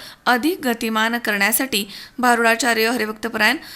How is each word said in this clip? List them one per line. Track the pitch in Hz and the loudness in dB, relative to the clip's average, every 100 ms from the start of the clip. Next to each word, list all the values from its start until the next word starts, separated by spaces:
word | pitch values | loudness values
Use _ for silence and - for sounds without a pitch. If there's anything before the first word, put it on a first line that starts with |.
| - - - | -8 -6 0
अधिक | 247 294 370 262 | 2 2 -2 -2
गतिमान | 233 226 220 226 233 | -2 -2 0 0 -2
करण्यासाठी | 226 202 202 214 208 214 202 - - - | -2 0 2 0 0 -2 -2 -10 -16 0
भारुडाचार्य | 240 233 233 226 240 220 226 | 2 4 4 2 2 2 2
हरिभक्तपरायण | 240 214 214 226 - 214 311 - | 0 -2 -4 -6 0 2 2 -4